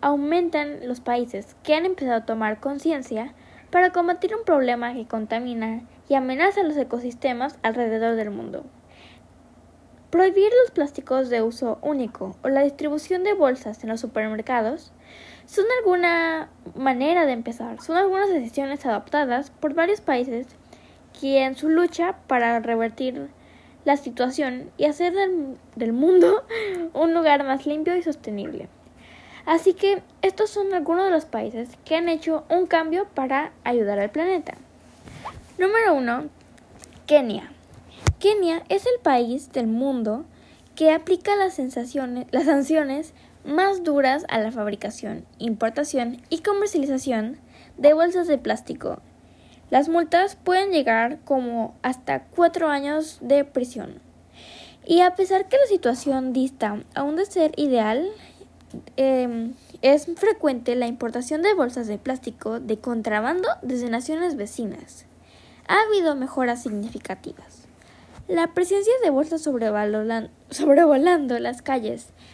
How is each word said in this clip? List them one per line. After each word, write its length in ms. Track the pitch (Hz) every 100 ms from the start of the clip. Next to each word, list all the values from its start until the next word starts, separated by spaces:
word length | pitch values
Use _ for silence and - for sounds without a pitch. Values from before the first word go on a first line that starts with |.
aumentan 840 | 285 285 294 349 339 302 294 294 247
los 140 | 240
países 560 | 240 240 240 202 - -
que 120 | - 311
han 100 | 370
empezado 320 | 370 262 226
a 80 | 226
tomar 340 | 226 214 208
conciencia 720 | 269 277 330 285 254 220 247 - - - -
para 200 | 359 359
combatir 440 | 359 349 349 370 440
un 80 |
problema 500 | 440 294 247 240 240
que 140 | 240 226
contamina 760 | 220 214 226 247 226 220 226 - - -
y 80 | 269
amenaza 480 | 254 262 381 403
los 140 | 330 294
ecosistemas 800 | 269 240 247 240 269 240 277 -
alrededor 520 | 226 240 233 220 226 226
del 160 | 214
mundo. 320 | 202 226 - - - - - - - - - - - - _ - - -
Prohibir 400 | 339 381 381 415 494
los 100 | 480
plásticos 580 | - 285 285 - 262 254
de 120 | 240
uso 380 | 226 233 240 -
único 560 | 294 277 233 - 190 -
o 60 | 269
la 120 | 269
distribución 600 | 285 285 302 302 302 359
de 100 | 392
bolsas 500 | 392 269 254 208 220
en 60 | 226
los 100 | 226
supermercados 960 | 226 220 214 220 220 247 220 320 - _ - - - - -
son 200 | 415 440 494
alguna 680 | 427 359 349 339 330 320 - - - -
manera 500 | 269 247 294 349 294
de 80 |
empezar. 480 | 233 233 233 233 226
Son 160 | - 339
algunas 320 | 392 381 403
decisiones 560 | 330 233 - 269 285 254
adoptadas 640 | 202 - 294 269 247 277
por 220 | - 302
varios 280 | 320 349 427
países 460 | - 254 254 233 254 - - - - - - -
que 240 | 269 269
en 120 | 262 262
su 140 | 302
lucha 460 | 320 349 - 349 370 -
para 320 | 254 233 233
revertir 720 | 226 226 226 226 254 269 277 - - - - -
la 140 | 285 285
situación 760 | 277 233 254 262 269 254 - -
y 80 | 294
hacer 280 | 294 349
del, 440 | 381 381 349 269 - - -
del 180 | 226
mundo 500 | 240 320 370 339 440 - 453 415
<laughs> 240 | 359 330
un 200 | - 330
lugar 300 | 330 320 285
más 220 | 277 269 294
limpio 300 | 302 320 359
y 80 |
sostenible. 640 | 339 262 220 202 - - - _ - - - - - - -
Así 280 | 330 381
que 280 | 359 392 392 - -
estos 280 | 381 - 427
son 240 | 415 392
algunos 320 | 359 294 339 392
de 60 |
los 140 | 320 311
países 440 | 220 220 226 240 -
que 120 | - 320
han 140 | 339
hecho 360 | 320 330 311 -
un 160 | 349 349
cambio 400 | 330 320 349 392
para 380 | - 262 269 311 -
ayudar 360 | 240 240 202 202
al 100 | 208
planeta. 460 | 302 349 359 - - - - - - - - - - - -
Número 360 | 370 453 427
uno, 320 | 277 240 247 302 - - - - - - - -
Kenia. 440 | 294 240 - - - - - - - - -
Kenia 440 | 392 427 339 330 -
es 180 | 392 494
el 140 | 494
país 520 | 311 247 233 262 -
del 140 | 262 226
mundo 580 | 226 277 254 220 233 330 - - - - -
que 160 | 311
aplica 460 | 320 320 359 415 403
las 160 | 381
sensaciones, 720 | 311 254 240 247 285 247 247 -
las 120 | 254
sanciones 680 | 302 285 269 311 277 277 330 - - - -
más 360 | 311 392 381 330
duras 400 | 285 262 294 370
a 120 | 226
la 120 | 214
fabricación, 760 | 240 208 202 208 - 214 175 - -
importación 840 | 233 214 226 254 294 262 240 247 -
y 100 | 330
comercialización 960 | 415 403 403 330 277 262 269 226 220 285 - - - -
de 160 | 294
bolsas 340 | 311 349 359 339
de 100 | 285
plástico. 640 | 214 233 - - 185 - - _ - _ - - -
Las 180 | 277 294
multas 480 | 339 330 339 392 -
pueden 360 | - 370 392
llegar 480 | 320 254 226 233 302
como 500 | - 269 240 233 220 -
hasta 420 | 254 254 - - -
cuatro 420 | - 339 339 320
años 520 | 277 285 311 311 -
de 240 | 247 285 285
prisión. 560 | 262 247 233 - - - - _ - - - - - -
Y 140 | 339
a 160 | 359 359
pesar 320 | 370 381 392
que 80 | 539
la 120 | 494
situación 640 | 381 240 254 285 262 262
dista 500 | 254 262 262 214 208 - 269
aún 200 | 285 320
de 100 | 403
ser 280 | 359 311 311
ideal, 540 | 294 240 214 240 381 427 - - - _ - - - -
em, 560 | 269 254 247 233 233 254 - -
es 240 | 269 285 311 339
frecuente 580 | 427 - 302 247 240 247
la 120 | 240
importación 560 | 240 233 240 247 311
de 100 | 392
bolsas 340 | 381 247 247 220
de 100 | 202
plástico 640 | 262 262 233 - 220 233
de 180 | 240 214
contrabando 720 | 247 233 214 214 240 359 466 -
desde 280 | 254 247 240
naciones 460 | 233 254 320 349 277
vecinas. 720 | 208 - 214 - - - - _ _ - - - -
Ha 140 | 392
habido 340 | 440 415 320 277
mejoras 460 | 262 269 247 240
significativas. 1000 | 240 208 220 - - 190 - - - - - - - - - - -
La 260 | 339 330
presencia 400 | 359 359 392 415 508
de 60 | 381
bolsas 340 | 269 311 330
sobrevalolan-, 840 | 311 247 220 208 208 214 220 226 220 - -
sobrevolando 880 | - 294 277 320 269 349 339 262 240
las 240 | 240 247
calles 460 | - 262 214 233 - - -